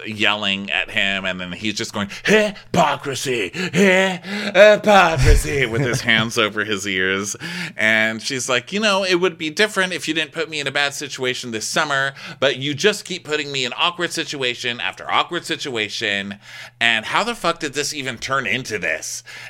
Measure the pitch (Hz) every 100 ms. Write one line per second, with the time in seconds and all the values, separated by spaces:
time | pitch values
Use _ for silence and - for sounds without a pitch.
0 | 90 107 104 104 101 98 98 85 - 113
1 | 98 98 95 92 90 87 107 104 110 110
2 | 98 - - 196 - 202 - 175 151 135
3 | 143 123 135 120 92 165 185 170 196 185
4 | 190 175 175 208 208 185 214 214 208 196
5 | 170 160 160 160 156 143 120 113 123 113
6 | 117 110 113 117 107 107 104 101 101 95
7 | 95 95 101 - 165 175 165 - 110 110
8 | 110 113 - 131 120 123 120 196 214 196
9 | 185 180 185 165 160 156 208 202 185 165
10 | 156 160 151 160 160 151 139 143 143 135
11 | 143 - 127 123 123 110 - 175 151 135
12 | 135 139 - 151 139 127 139 139 208 202
13 | - 185 147 151 143 139 123 123 170 175
14 | 170 165 147 147 123 120 123 120 92 -
15 | 76 107 - 170 165 156 151 117 104 -
16 | 107 101 98 98 - - - - 117 113
17 | 110 160 214 233 170 160 151 135 139 151
18 | 131 113 - 135 117 120 127 107 85 78
19 | - - - -